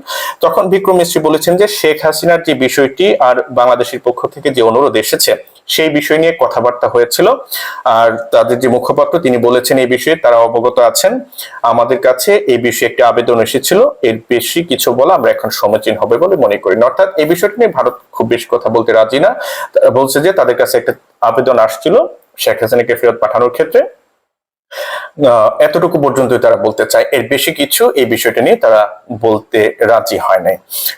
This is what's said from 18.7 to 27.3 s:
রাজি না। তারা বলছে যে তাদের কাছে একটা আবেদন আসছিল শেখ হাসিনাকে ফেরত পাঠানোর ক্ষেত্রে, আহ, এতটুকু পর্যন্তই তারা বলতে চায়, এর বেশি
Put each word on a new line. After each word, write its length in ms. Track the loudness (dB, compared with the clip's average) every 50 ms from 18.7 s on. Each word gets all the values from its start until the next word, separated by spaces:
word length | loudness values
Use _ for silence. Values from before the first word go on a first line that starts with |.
| 0 0 0 2 2
রাজি 260 | 2 2 2 2 0
না। 160 | 0 0 0 -2 -6 -8 -8 -8 -8 -4 0
তারা 160 | 2 2 2
বলছে 300 | 4 2 0 0 0 0
যে 140 | 0 0 0
তাদের 220 | 0 0 0 0
কাছে 220 | 0 0 0 0 -2
একটা 160 | -2 -4 -8 -8 _ _ _ -4
আবেদন 380 | -2 -2 0 0 0 2 2 2
আসছিল 380 | 2 0 0 -2 -2 2 2 2 2 0 -4 -16 _ _ _ -6
শেখ 240 | -2 -2 -2 -2
হাসিনাকে 340 | -2 0 0 0 0 0 -2
ফেরত 240 | 0 2 0 0 0
পাঠানোর 300 | -2 -2 0 0 0 0
ক্ষেত্রে, 320 | 0 -2 -2 0 0 0 0 0 -4 _ _ _ _ _ _ _ _ _ _ _ _ _ _ _ -12 -12 -10 -10 -10 -12 -14 -12 -4 0 2 4
আহ, 340 | 4 4 4 2 2 2
এতটুকু 400 | 0 2 2 0 0 0 0 0 0
পর্যন্তই 360 | 0 0 0 0 0 0 2
তারা 160 | 2 2 2
বলতে 300 | 2 0 -2 -2 -2 -2
চায়, 200 | 0 0 0 0 0
এর 160 | -2 -6 -4
বেশি 220 | -2